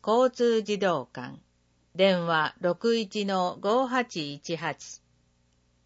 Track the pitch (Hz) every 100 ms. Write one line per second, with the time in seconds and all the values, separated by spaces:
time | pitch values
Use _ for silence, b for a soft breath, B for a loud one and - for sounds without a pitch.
0 | - 226 254 - 240 226 208 208 196 160
1 | 123 - 127 143 _ _ _ _ _ 165
2 | 190 180 170 160 151 - 175 175 233 233
3 | 196 214 196 190 180 - 202 240 262 254
4 | 247 180 143 143 - 160 156 139 - -
5 | _ _ _ _ _ _ _ _